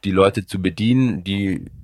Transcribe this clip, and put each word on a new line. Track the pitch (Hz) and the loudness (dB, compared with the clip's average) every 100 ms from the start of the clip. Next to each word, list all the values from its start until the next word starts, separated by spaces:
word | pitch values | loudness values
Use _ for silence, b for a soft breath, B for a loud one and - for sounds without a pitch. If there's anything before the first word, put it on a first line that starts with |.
| 101 | -2
die | |
Leute | 95 98 101 95 | 4 4 2 -6
zu | 98 | -4
bedienen, | 92 85 110 127 127 87 90 | -4 -2 2 2 2 -2 -4
die, | 98 98 92 - - | -2 -2 -4 -8 -18